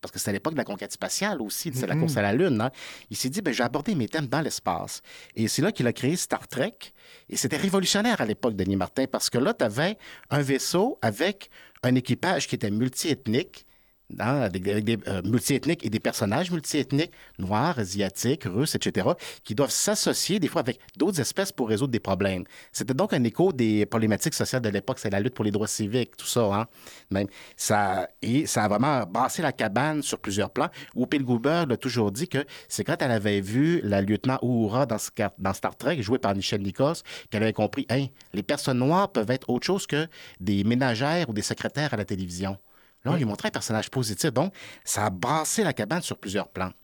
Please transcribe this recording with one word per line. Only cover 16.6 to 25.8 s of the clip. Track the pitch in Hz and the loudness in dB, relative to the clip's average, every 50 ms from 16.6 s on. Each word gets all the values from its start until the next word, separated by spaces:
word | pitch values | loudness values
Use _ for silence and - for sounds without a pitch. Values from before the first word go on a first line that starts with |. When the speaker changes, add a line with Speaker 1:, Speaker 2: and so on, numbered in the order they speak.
| 143 - - 151 127 - - 139 165 175 - - - - _ - | -4 -2 -2 -2 0 2 2 0 0 0 -4 -20 -20 -20 _ -8
Speaker 1:
noirs, | 98 92 101 107 127 170 175 123 | -4 0 2 2 2 2 2 0
asiatiques, | 107 87 92 98 101 92 - - - 117 143 - - | -2 -4 0 -2 -2 -2 -2 -2 0 0 0 0 -2
russes, | 101 90 107 143 160 - | -2 0 0 0 0 0
et | - - | 0 -2
cetera, | - - - 95 123 175 - - - - - _ | 0 0 2 2 2 0 0 -4 -14 -14 -16 _
qui | - 208 | -6 0
doivent | 208 160 175 | 0 0 0
s'associer | - - - - 214 208 - 180 127 - - - 180 214 | 2 0 0 0 0 2 2 0 2 0 0 0 0 0
des | 165 123 | 0 0
fois | - 170 139 | 0 0 -2
avec | 120 113 - - - - | -2 -4 -6 -10 -20 -2
d'autres | - 143 190 202 156 | 0 0 2 2 0
espèces | 120 - - - 196 190 - | -2 -2 0 -2 -2 -2 -2
pour | - 131 107 | -4 0 0
résoudre | 110 101 135 139 117 | 2 2 2 0 0
des | 107 | -2
problèmes. | - - 95 90 101 98 95 92 92 - - - - - - | 0 0 0 2 2 0 0 -2 -6 -10 -14 -20 -20 -12 -8
C'était | - 107 107 131 | -6 -2 -2 0
donc | 135 190 214 - | 0 2 2 2
un | 156 123 | 2 2
écho | 113 - - 170 196 175 | 2 4 4 4 4 4
des | 127 120 110 107 104 104 | 4 2 4 4 4 2
problématiques | 101 - 117 110 107 104 95 - 160 - | 2 2 2 2 2 2 2 0 -2 0
sociales | - 120 - - 131 120 | 0 -2 0 0 0 0
de | 107 | 0
l'époque, | 98 101 - - 135 - | 0 0 -2 -2 -6 -4
c'est | - 107 | -2 -2
la | 95 98 | 0 0
lutte | 101 101 - | 0 -2 -2
pour | - 110 | 0 -2
les | 104 | 0
droits | 101 104 107 | 2 0 -2
civiques, | 101 - - | -2 -2 -2